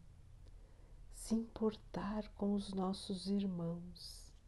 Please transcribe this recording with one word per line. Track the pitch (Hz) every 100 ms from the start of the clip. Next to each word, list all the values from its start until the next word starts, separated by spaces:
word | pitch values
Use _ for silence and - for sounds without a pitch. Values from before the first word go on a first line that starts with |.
| - - - - - - - - - - -
se | - - 226
importar | 226 - 220 214 - - 190 214 208 -
com | 202
os | 202 202
nossos | 190 185 196 - 190 185
irmãos, | 202 196 175 170 170 175 - - - - -